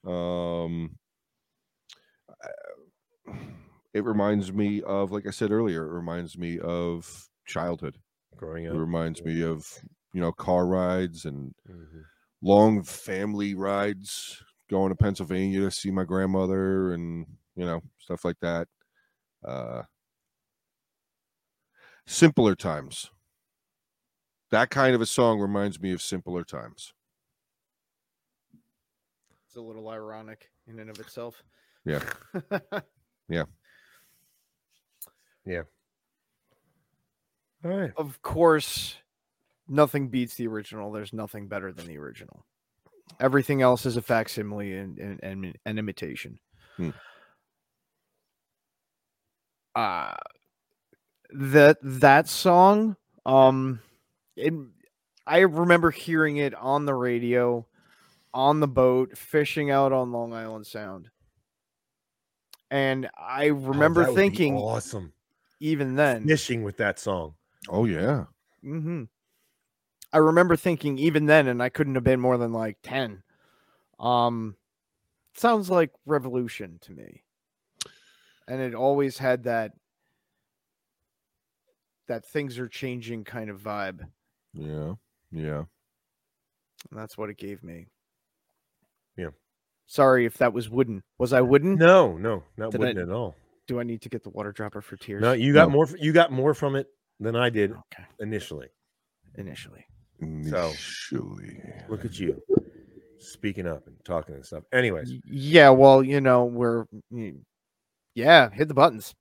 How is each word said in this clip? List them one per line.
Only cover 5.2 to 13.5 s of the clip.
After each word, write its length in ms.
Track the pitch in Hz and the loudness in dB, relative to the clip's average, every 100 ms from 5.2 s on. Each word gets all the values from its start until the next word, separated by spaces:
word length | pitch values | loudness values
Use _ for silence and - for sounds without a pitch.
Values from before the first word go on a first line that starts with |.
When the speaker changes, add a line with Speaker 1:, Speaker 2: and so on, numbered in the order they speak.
| 98 | -10
Speaker 1:
I 20 | |
said 220 | - 107 | -6 -2
earlier, 320 | 107 113 82 | 0 -2 -4
it 80 | 78 | -8
reminds 420 | 85 85 87 85 87 | -10 -8 -10 -12 -10
me 220 | 87 85 | -10 -8
of 720 | 82 87 87 85 85 90 - _ - | -6 -6 -6 -8 -12 -20 -20 _ -12
childhood. 500 | - 87 85 80 - _ _ _ _ | -8 -6 -8 -10 -14 _ _ _ _
Speaker 2:
Growing 280 | 80 82 | -14 -12
Speaker 1:
It 60 | 82 | -8
Speaker 2:
up. 40 | 78 | -6
Speaker 1:
reminds 440 | 80 82 82 78 | -4 -4 -6 -8
Speaker 2:
Yeah. 60 | 82 | -8
Speaker 1:
me 160 | 82 | -6
of, 300 | 82 80 - - - _ _ | -4 -6 -12 -20 -20 _ _
you 80 | 90 | -6
know, 120 | 85 | -6
car 340 | - - 90 90 | -6 -2 0 0
rides 600 | 92 90 92 90 82 80 | -2 -2 -4 -6 -10 -14
and 280 | 69 67 - - | -12 -16 -18 -20
Speaker 2:
Mm-hmm. 300 | 87 78 80 78 _ _ _ | -20 -20 -20 -20 _ _ _
Speaker 1:
long 400 | 92 101 110 104 | 4 8 8 4
family 720 | 85 - - 95 104 104 101 | -4 -14 -10 -6 -6 -6 -6